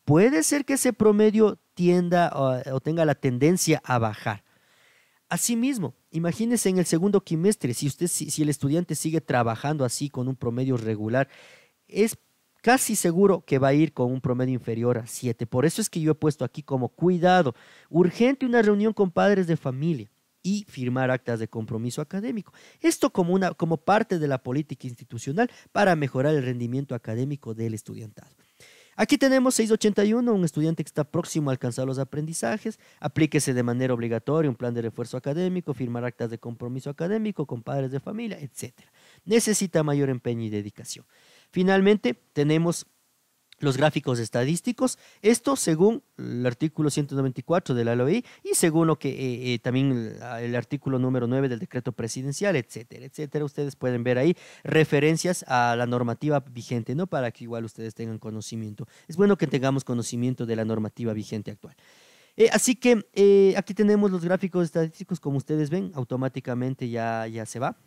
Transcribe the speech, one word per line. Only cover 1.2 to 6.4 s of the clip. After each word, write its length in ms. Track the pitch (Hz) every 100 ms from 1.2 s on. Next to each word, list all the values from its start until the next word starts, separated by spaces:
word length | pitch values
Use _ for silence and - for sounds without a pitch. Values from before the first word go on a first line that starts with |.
| 214 208 214 - _ -
tienda 560 | 175 180 175 175 170
o, 400 | 143 135 127 135
o 60 | 131
tenga 260 | 147 165 156
la 80 |
tendencia 640 | 139 135 123 143 185 - 151 -
a 140 | 123
bajar. 440 | 113 104 120 101 _ _ _ _ _ _ _ _ -
Asimismo, 640 | 175 - 233 254 262 139 - _
imagínese 600 | 160 170 165